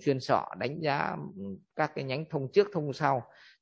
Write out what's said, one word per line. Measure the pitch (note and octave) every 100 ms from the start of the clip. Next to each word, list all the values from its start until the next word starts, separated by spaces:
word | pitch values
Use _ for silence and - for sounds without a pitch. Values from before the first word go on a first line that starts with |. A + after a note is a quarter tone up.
xuyên | D3 C3
sọ, | - A#2 - F2+
đánh | B2+ E3
giá, | D3+ C#3 D#2 E3 D3 F#3+
ừ, | G3 F#3+ _ -
các | D3+ -
cái | C3+
nhánh | C3 D#3+
thông | D3 C3+
trước, | G3 G3+
thông | E3 D3
sau. | C3 D3 C3 - - - _